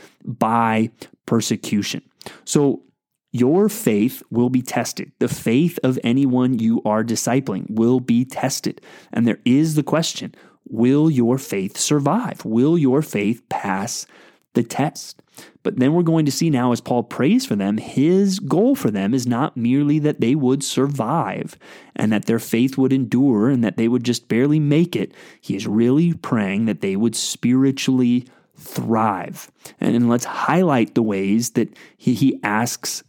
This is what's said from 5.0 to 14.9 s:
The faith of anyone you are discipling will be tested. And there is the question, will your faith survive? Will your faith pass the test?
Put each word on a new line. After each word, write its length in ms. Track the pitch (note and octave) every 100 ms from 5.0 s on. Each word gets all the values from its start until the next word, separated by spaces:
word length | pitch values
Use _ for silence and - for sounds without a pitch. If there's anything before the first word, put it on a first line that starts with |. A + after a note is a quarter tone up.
| - -
The 100 | B2
faith 520 | - - B2+ F3 -
of 160 | C3 C3
anyone 560 | A#2 C3 C#3 B2+ B2+ A#2+
you 200 | A2+ A#2
are 180 | G#2+ G#2+
discipling 680 | A#2 A2 - C3 C3+ F#2+ -
will 300 | A2 A2+ B2+
be 260 | B2+ A#2
tested. 560 | B2+ - - - - - - - -
And 140 | - A#2
there 140 | -
is 300 | A#2+ C3+ D#3+
the 80 | D3+
question, 520 | C#3 D3+ D#3+ - A2 - - _ -
will 420 | A2 B2 C#3+ D#3+
your 280 | C3 A#2 C3
faith 380 | - G2+ F#2+ -
survive? 680 | - D3 C#3 G#3 A3+ -
Will 320 | - A2 C#3+ E3+
your 240 | C3+ C#3
faith 420 | D3+ G#2 G2+ A#2 -
pass 580 | - G2+ F#2+ A2+ - - - - _ _
the 80 | A#2+
test? 600 | A#2 - D3+